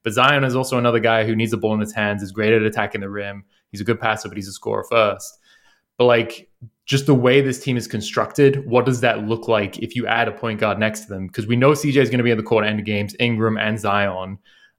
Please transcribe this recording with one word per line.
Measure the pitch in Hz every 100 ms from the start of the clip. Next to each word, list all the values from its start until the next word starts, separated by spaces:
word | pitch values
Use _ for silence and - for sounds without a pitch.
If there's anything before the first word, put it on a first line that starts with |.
But | 113
Zion | 110 131 143
is | 131
also | 127 127 127
another | 120 117
guy | 113 113
who | 110
needs | 110 113
the | 110
ball | 110
in | 107
his | 107
hands, | 110 104 101
is | 95
great | 101 107
at | 113
attacking | 107 110 101 107
the | 98
rim. | 101 101 101 - _ _
He's | 101
a |
good | 104 107
passer, | 113 110 101
but | 104
he's | 98
a |
scorer | 95 110 107 101
first. | 113 104 - - - _ _ _ _ _ -
But, |
like, | 123 120 117 - - _ 120 _
just | - 135 139
the |
way | 131 123 135
this | 135 127
team | 139 123
is | 107
constructed, | 110 107 - - - 139 139 127
what | 123
does | 131 123
that | 120 110 107
look | 113 117
like | 110 101 -
if | 113 123
you | 107
add | 113 113
a |
point | 104 117 107
guard | 110 101
next | 107 107
to | -
them? | 95 92
'Cause | - 107
we | 120
know | 139
C | 147 147
J | 135
is | 120
gonna | 123
be | 120
in | 110
the |
court | 107 110 104
end | 107
games, | 107 104 104 -
Ingram | 120 110 113 107
and | 107 110
Zion. | 101 101 101 92 95 98 _ _ _